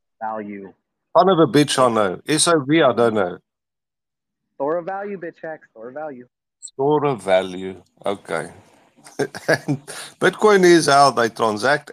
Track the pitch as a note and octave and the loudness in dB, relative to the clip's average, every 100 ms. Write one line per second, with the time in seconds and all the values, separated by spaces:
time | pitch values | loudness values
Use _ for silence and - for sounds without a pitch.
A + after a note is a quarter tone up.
0 | _ _ A2 A2 G#2 G2+ F#2+ _ _ _ | _ _ -10 -10 -12 -14 -16 _ _ _
1 | _ D#3+ F3+ F3 E3 D3+ D3 - B2+ A2 | _ 2 2 4 4 4 2 2 2 2
2 | G2 F2+ - D3+ E3+ E3 C3 D#3+ C#3 A2+ | -2 -4 -4 -2 2 0 0 2 2 2
3 | A#2 G#2+ F2+ F2 _ _ _ _ _ _ | 0 0 -4 -8 _ _ _ _ _ _
4 | _ _ _ _ _ _ C#3 E3+ E3 G3 | _ _ _ _ _ _ -6 -4 -6 -10
5 | G#3 G3 E3 - E3 D#3 _ A2+ A#2 C3+ | -10 -12 -14 -14 -16 -16 _ -20 -16 -14
6 | D#3 B2+ B2 _ _ _ - - C#3 D3+ | -14 -14 -20 _ _ _ -20 -4 0 2
7 | C#3+ A#2+ G2 F#2 F#2+ F#2 F#2+ F2+ _ _ | 0 -4 0 0 0 -8 -12 -14 _ _
8 | - G2+ - E2+ E2+ - _ _ _ _ | -8 -8 -8 -8 -8 -16 _ _ _ _
9 | - - C#3 - - D#3+ - C#3 - - | -20 -8 -8 -6 -4 -4 -2 -8 -8 -18
10 | - _ C#3+ - G#3+ G3+ F3 E3+ C#3+ C#3 | -18 _ -2 2 2 6 6 6 6 6
11 | C#3 A#2+ A#2 A#2 A#2 G#2 A#2+ D3 - | 4 4 -2 0 -2 0 -2 -2 -4